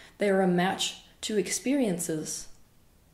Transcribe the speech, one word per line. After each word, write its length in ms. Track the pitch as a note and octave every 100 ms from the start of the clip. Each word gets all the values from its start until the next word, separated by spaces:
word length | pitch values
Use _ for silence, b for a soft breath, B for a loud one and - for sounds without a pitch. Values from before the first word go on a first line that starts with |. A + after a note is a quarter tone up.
| B B
they 120 | G#3
are 120 | F#3+
a 60 | F#3+
match 560 | F3 F#3 F#3+ - - - -
to 160 | - G#3+
experiences 1120 | F#3 - B3 C#4+ A#3 F3 - D#3+ D#3 - - - - - - _ _